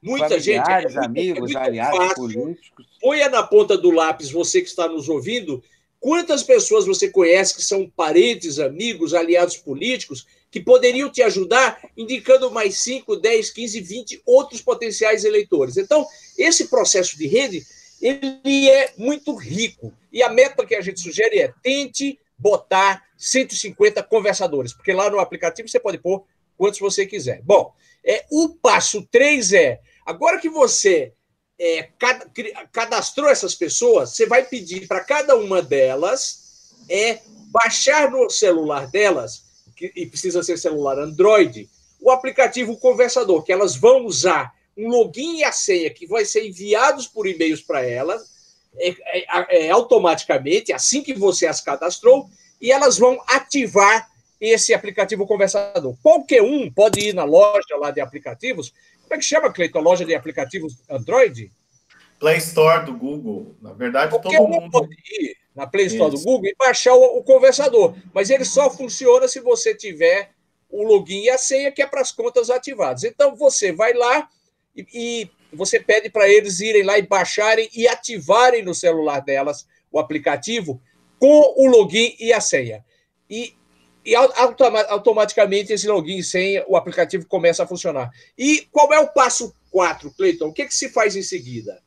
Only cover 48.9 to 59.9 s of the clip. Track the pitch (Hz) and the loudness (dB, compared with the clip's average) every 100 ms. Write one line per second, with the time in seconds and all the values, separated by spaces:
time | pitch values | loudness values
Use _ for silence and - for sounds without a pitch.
48.9 | 180 - 180 - 175 180 180 156 196 233 | -6 -10 -10 -4 -6 0 0 4 2 4
49.9 | 233 180 156 - 147 131 190 - 139 - | 2 4 0 -2 -4 0 -2 -2 -4 -2
50.9 | 277 285 247 196 175 165 143 - 139 165 | -2 -6 -2 0 0 -2 -4 -6 -6 -6
51.9 | - 226 269 - _ _ _ 233 269 285 | 0 4 4 2 _ _ _ 0 2 4
52.9 | 185 247 254 - 269 - 285 240 196 202 | 4 2 2 -2 -2 -2 -4 -2 2 4
53.9 | 226 - _ _ _ 214 226 214 226 208 | 2 -2 _ _ _ 0 2 2 0 -2
54.9 | 202 190 214 196 208 196 202 202 202 139 | -4 -4 -4 -4 0 0 0 0 0 -2
55.9 | 123 302 330 - 262 214 294 220 127 214 | 0 4 4 4 4 4 0 -4 2 2
56.9 | 202 208 185 147 160 208 208 - 147 147 | 2 -4 -4 4 6 6 4 -2 -6 -6
57.9 | 139 131 143 139 117 247 208 139 _ _ | -6 -8 -10 -16 -12 -10 -8 -12 _ _
58.9 | _ _ 311 - 302 294 - 170 165 156 | _ _ -6 0 0 0 -2 -4 0 2